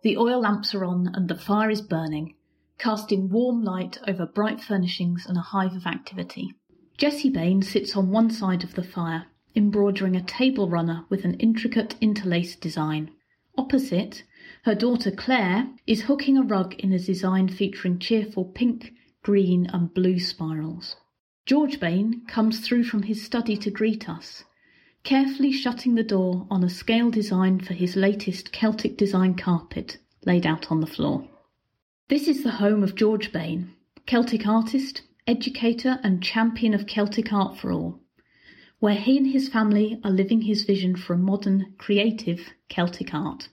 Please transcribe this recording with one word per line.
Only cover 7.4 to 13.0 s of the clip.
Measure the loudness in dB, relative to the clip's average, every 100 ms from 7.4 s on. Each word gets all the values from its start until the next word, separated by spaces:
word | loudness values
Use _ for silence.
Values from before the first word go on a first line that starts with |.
| 2 2
sits | 2 -2 -2
on | -2 2
one | 4 2
side | 2 -2 -2
of | -4
the | -8
fire, | -8 -6 -6 -6 -10 _ _
embroidering | 2 2 4 2 2 0 0
a |
table | -2 0 0 2 0
runner | 0 0 -4 -4
with | -2 -2
an |
intricate | 0 2 2 0 0 -2 0
interlaced | 0 0 0 0 -2 -6
design. | -8 -4 -2 -2